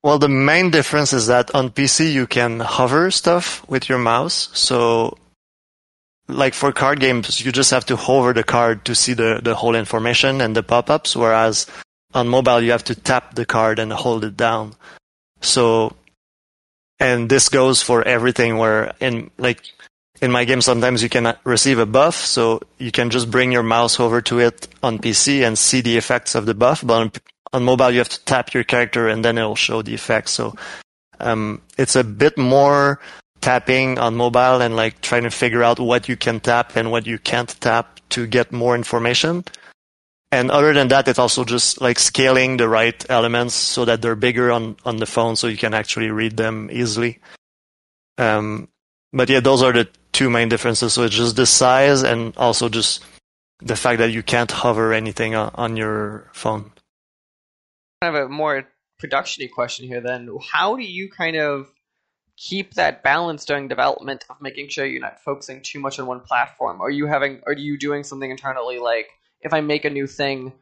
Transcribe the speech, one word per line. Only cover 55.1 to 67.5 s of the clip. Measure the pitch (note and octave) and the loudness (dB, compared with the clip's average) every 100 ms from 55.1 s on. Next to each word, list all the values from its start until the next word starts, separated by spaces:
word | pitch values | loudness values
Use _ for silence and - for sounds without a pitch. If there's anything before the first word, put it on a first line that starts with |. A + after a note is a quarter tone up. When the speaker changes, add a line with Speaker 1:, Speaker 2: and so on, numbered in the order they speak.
| - A2+ A2 | -6 -4 -4
Speaker 1:
on, | G#2+ | -6
on | - A#2 A2+ | -6 -6 -4
your | G#2+ G#2+ G#2 G#2+ - | -4 -6 -6 -10 -18
phone. | - A2 G#2+ G#2 _ _ _ _ _ _ _ _ _ _ _ _ _ | -8 -6 -6 -10 _ _ _ _ _ _ _ _ _ _ _ _ _
Speaker 2:
Kind | F3 D3+ | -4 -4
of | C3 | -4
a | |
more | D3 D#3 C#3 C3 _ _ _ | -4 -4 -4 -8 _ _ _
production-y | D3+ C3+ C#3 - C3 | -4 -4 -4 -10 -12
question | - A#2+ - B2+ | -8 -8 -8 -10
here | B2 | -10
then. | A#2+ B2 A#2+ G#2 - | -8 -10 -10 -16 -8
How | D3+ F#3+ B3+ | -4 -2 -4
do | |
you | A3 F3+ F#3+ | -10 -12 -14
kind | - E3 D#3+ | -8 -6 -4
of | D3+ C#3 C#3 _ _ _ _ _ _ _ | -4 -4 -10 _ _ _ _ _ _ _
keep | - F#3+ F#3+ | -10 -10 -8
that | - D#3+ C3 | -2 -2 0
balance | C3+ D3+ E3+ D3+ - | 0 0 -2 -8 -6
during | C#3+ C3+ | -6 -6
development | - C3+ - C3 C3+ - | -2 -2 -2 -8 -14 -14
of | - | -16
making | C#3 C#3 C#3+ | -14 -14 -12
sure | - C#3 | -8 -6
you're | B2+ | -6
not | B2+ - | -12 -12
focusing | - C#3 - C3 | -10 -10 -12 -16
too | C#3 C#3+ | -16 -10
much | C#3 C3+ | -10 -8
on | C3 | -10
one | B2 | -12
platform? | - B2 B2 _ A#2+ F#2 | -4 -2 -2 _ -8 -6
Are | G#2 | -6
you | C#3+ D3 | -4 -2
having, | D3 C#3 C3+ | -2 -2 -6
are | - | -8